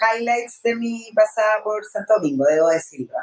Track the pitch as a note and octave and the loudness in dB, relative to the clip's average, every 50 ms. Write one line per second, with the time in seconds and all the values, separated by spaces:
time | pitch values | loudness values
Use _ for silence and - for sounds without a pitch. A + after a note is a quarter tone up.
0 | A3+ A3+ A3+ A#3 A#3 A#3 A#3+ A#3+ A#3 A#3+ - - - A#3 A#3 A#3 A#3 A#3 A#3 A3+ | 0 0 0 0 0 -2 -2 -2 -2 -6 -12 -4 -2 -2 -2 -2 -4 -6 -6 -8
1 | A3+ A3+ A3 G#3+ G#3+ G#3 - - G#3+ G#3+ G#3+ G#3+ G#3+ G#3+ G#3+ G#3+ G#3 - - E3 | -10 -4 2 2 2 2 2 0 0 0 0 0 -2 -4 -6 -6 -6 -6 -8 -8
2 | - - A3 G#3 E3 D3+ C#3 C3 C#3 C#3+ D#3 D#3 D#3+ E3 E3 D#3+ - - - C#3 | 0 2 2 2 2 0 0 2 2 2 4 4 4 4 2 0 -2 -6 -8 -10
3 | C3 - - B2 | -10 -8 -8 -10